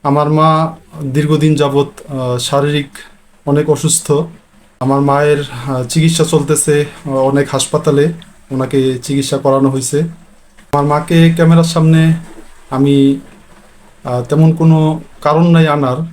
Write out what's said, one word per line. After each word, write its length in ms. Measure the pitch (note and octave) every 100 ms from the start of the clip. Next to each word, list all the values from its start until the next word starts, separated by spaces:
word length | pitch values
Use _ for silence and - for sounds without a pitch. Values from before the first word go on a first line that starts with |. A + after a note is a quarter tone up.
আমার 260 | D3 D3 D3
মা 460 | D#3 D#3+ D#3 D#3+ - _ D#3
দীর্ঘদিন 520 | C#3 C3+ D3 D3+ D3+ D3
যাবৎ, 560 | C#3+ C#3 C#3 - -
আহ, 260 | C3+ B2+ B2
শারীরিক 520 | - C#3 D3 D3 C#3+ - - - _ _ -
অনেক 240 | C#3+ D3+
অসুস্থ। 420 | C#3 D#3 - - D3 E3 - _ _ _ _
আমার 220 | C3 C#3
মায়ের, 420 | C#3 C#3 D3 D3 C#3
আহ, 320 | B2 B2+ C3
চিকিৎসা 400 | B2 E3 D#3+ E3
চলতেছে, 640 | D#3 D#3 C#3+ D3+ - D3 C#3+ - C#3+
আহ, 120 | C3+
অনেক 320 | C3+ C#3 D3+
হাসপাতালে 640 | C3 - D#3 D#3 C#3+ D3+ E3 - - _
ওনাকে 480 | C3 B2+ C#3 C3 B2+
চিকিৎসা 340 | A#2+ C#3 C3+ C#3+
করানো 320 | C#3 C3+ C3+
হয়েছে। 340 | C3+ B2+ C#3+ E3 - - - _ - -
আমার 140 | C#3+ C#3+
মাকে 460 | D3 D#3 E3+ E3 E3
ক্যামেরার 280 | E3 E3
সামনে 500 | E3 E3 D#3+ D#3+ D#3+ E3 - - - - -
আমি, 500 | C3 C#3 C#3+ C#3 C3+ - - - - - - - _
আহ, 200 | B2+ B2
তেমন 320 | A#2+ D3+ D#3+ E3
কোনো 460 | E3 D#3+ D#3 D#3+ - -
কারণ 260 | D3 D#3 F3
নাই 200 | E3 D#3+
আনার। 300 | D3 C3+ B2+ E3